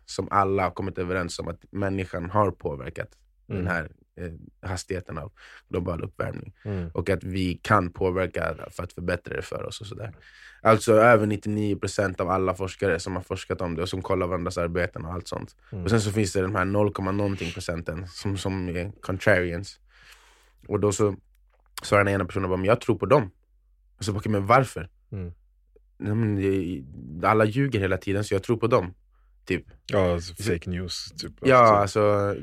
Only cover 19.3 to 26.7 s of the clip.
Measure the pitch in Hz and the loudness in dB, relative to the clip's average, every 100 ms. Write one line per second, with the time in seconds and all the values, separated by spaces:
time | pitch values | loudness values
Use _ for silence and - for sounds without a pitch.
19.3 | 95 90 85 - - _ _ - - _ | 4 2 -4 -8 -16 _ _ -20 -20 _
20.3 | _ _ _ - 101 104 98 104 95 _ | _ _ _ -4 0 2 2 0 0 _
21.3 | _ _ _ _ - - 101 98 98 87 | _ _ _ _ -14 2 4 4 2 -2
22.3 | 95 95 92 95 120 - 101 98 147 98 | -2 -2 0 4 2 2 -2 4 4 4
23.3 | - _ _ _ _ _ _ 110 104 110 | -6 _ _ _ _ _ _ -4 -4 0
24.3 | 107 98 123 127 - 95 _ _ 101 87 | 0 6 6 4 -4 -12 _ _ -10 -10
25.3 | 87 _ _ _ _ _ - 104 107 110 | -14 _ _ _ _ _ -8 -2 0 0
26.3 | 104 98 98 85 | 2 2 0 -2